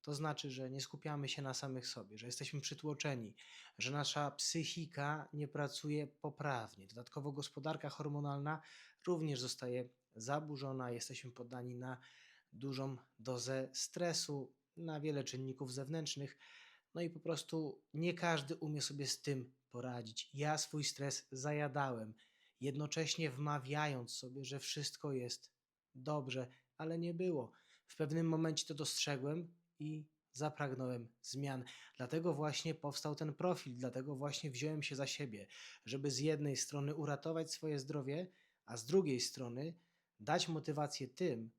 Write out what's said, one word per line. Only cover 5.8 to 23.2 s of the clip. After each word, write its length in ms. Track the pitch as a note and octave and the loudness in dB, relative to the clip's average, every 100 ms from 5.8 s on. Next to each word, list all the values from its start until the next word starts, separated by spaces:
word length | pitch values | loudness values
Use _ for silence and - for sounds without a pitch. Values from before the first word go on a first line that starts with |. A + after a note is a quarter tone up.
| D3+ D3+ D3 | 0 0 0
poprawnie. 800 | - D3+ - C#3+ B2+ G#2+ - F#2+ | -4 -6 0 2 2 0 -10 -14
Dodatkowo 460 | A2+ A#2 D3+ C#3+ | -12 -8 -4 -2
gospodarka 560 | C#3+ C#3+ - C#3+ D#3 D3 | -2 -4 -2 -2 0 -2
hormonalna 720 | - D3+ D3 C#3+ C#3+ C#3+ D#3 - - - _ - | -2 -2 0 0 0 0 -2 -4 -20 -20 _ 2
również 340 | F3 D#3 C3 | 2 4 2
zostaje 480 | B2 - B2+ B2 B2 _ _ | 0 -2 0 0 -2 _ _
zaburzona, 760 | A2 A2+ D3 D#3 C#3+ C3+ C3 B2 | -8 0 0 0 -4 -2 -2 -2
jesteśmy 400 | A#2 - B2+ B2+ | -2 -4 -8 -10
poddani 460 | B2 A#2+ B2+ B2 B2 | -10 -8 -6 -6 -6
na 220 | B2+ B2 - - - - _ | -6 -6 -10 -20 -20 -20 _
dużą 440 | - C#3 C3 C3+ B2+ - _ | -6 -4 -2 -2 -4 -12 _
dozę 500 | A2+ B2+ A#2 C3+ C3 | -4 -2 0 0 0
stresu, 800 | - - - F3 E3 - C#3+ B2+ _ _ - | -2 -4 0 2 2 0 -2 -4 _ _ -8
na 240 | E3+ D3+ | -4 0
wiele 240 | D3+ C#3+ | 2 2
czynników 480 | C3 B2+ C3 C3 C3 | 0 -2 -4 -4 -4
zewnętrznych, 640 | B2+ C3+ D#3+ D3 C#3 C#3 - - - - - _ | -4 -2 -2 -2 -2 -6 -8 -20 -20 -20 -20 _
no 60 | E3 | -2
i 100 | E3+ | -2
po 100 | E3 | -2
prostu 640 | E3 D#3 - D#3+ D3+ - _ | -2 -2 0 0 0 -4 _
nie 200 | D3 E3+ | 2 2
każdy 420 | F3 E3+ D#3+ C#3 E3 | 4 4 4 2 -2
umie 260 | D#3 D3+ | 0 0
sobie 240 | C#3 C#3+ C3+ | 0 0 0
z 140 | - | 0
tym 320 | - C3+ B2 _ _ | 0 0 -2 _ _
poradzić. 600 | A#2+ B2+ A#2+ A2+ A2+ - | -6 -2 -4 -4 -6 -6
Ja 240 | C#3 D3+ D3+ | 0 2 2
swój 260 | - D3+ | 2 0
stres 440 | C#3+ - C#3 C#3 - | 0 0 0 -2 -4
zajadałem, 840 | C3 C#3+ D3+ D3 C3+ C3+ A#2 A2 A2 - _ - _ | -4 0 2 2 2 2 2 -4 -8 -20 _ -20 _
jednocześnie 680 | C3 C#3 D3+ E3 D#3 - | -2 0 0 2 2 2